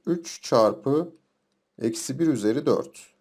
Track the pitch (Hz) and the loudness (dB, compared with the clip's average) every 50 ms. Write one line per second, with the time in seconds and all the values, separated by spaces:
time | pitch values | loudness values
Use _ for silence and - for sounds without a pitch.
0 | _ - 175 170 170 - - - - - 139 117 110 104 107 - - 135 139 156 | _ -4 -4 -4 -4 -10 -16 -14 -4 0 4 4 4 4 2 0 -2 0 0 0
1 | 175 165 - _ _ _ _ _ _ _ _ _ _ _ _ - 110 117 113 - | -2 -4 -10 _ _ _ _ _ _ _ _ _ _ _ _ -4 -4 -4 -4 -4
2 | - - 131 143 165 160 139 110 101 107 117 147 143 143 104 80 - - - - | -6 -8 -4 -2 0 0 0 2 0 0 0 0 0 0 0 0 0 -6 -12 -20
3 | - - _ _ | -20 -20 _ _